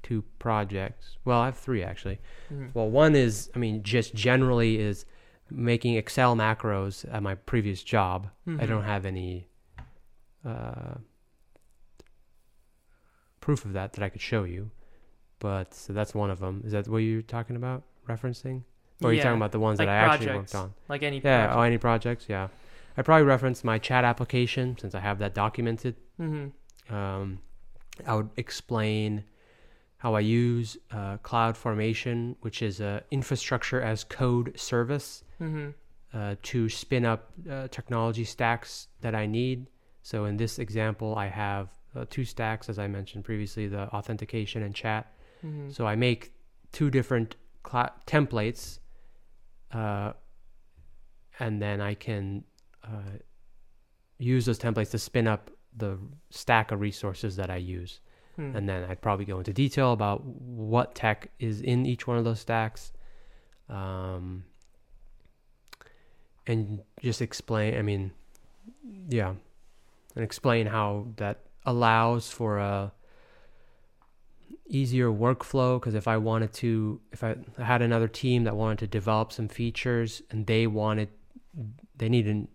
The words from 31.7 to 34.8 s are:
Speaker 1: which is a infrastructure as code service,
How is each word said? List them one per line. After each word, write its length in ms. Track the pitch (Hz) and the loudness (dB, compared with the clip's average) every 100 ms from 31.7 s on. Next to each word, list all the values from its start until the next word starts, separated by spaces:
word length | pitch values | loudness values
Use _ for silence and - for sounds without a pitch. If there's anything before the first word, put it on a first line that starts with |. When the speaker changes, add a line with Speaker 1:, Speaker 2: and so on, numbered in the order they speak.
| 107 110 113 123 117 120 123 | 0 0 0 -2 -2 -4 -6
Speaker 1:
which 200 | 113 - | -8 -4
is 180 | 110 95 | -4 -2
a 240 | 101 101 - | -4 -4 -4
infrastructure 720 | 135 127 131 - 123 - 127 | -4 -2 -4 -2 -2 0 -2
as 220 | 117 110 | 0 -4
code 540 | - - 127 120 120 - | -6 0 2 2 0 -6
service, 640 | - 120 | -2 0